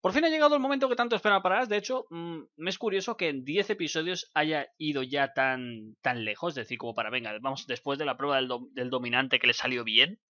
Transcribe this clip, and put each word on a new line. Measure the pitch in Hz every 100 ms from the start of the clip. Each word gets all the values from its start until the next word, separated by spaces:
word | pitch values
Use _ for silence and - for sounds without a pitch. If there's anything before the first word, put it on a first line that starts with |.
Por | 185
fin | 233 320
ha |
llegado | 311 294 294
el |
momento | 262 269 262
que | 240
tanto | 240 220
esperaba | 214 196
para | 180 196
Ash. | 254
De | 208
hecho, | 202 262 -
mm, | 170 170 165 - -
me | 170
es | 180
curioso | 220 190 190 220
que | 170
en | 139
diez | 127 175 196
episodios | 208 156 160 170 180 -
haya | 156 156 156 139 _
ido | 156 139
ya | 131 143 135
tan, | 135 131 127 123 117 110 107
tan | 131 120
lejos. | 110 104 131
Es | 127
decir, | 110 123
como | 120 113
para, | 110
venga, | 123 113 107
vamos, | 135 135 -
después | 120 139 139
de | 147
la | 127
prueba | 143 135
del | 127
dom-, | 123 123
del | 131 123
dominante | 127 123 120 135 127
que | 123
le |
salió | - 127 123
bien. | 113 110 143 220 _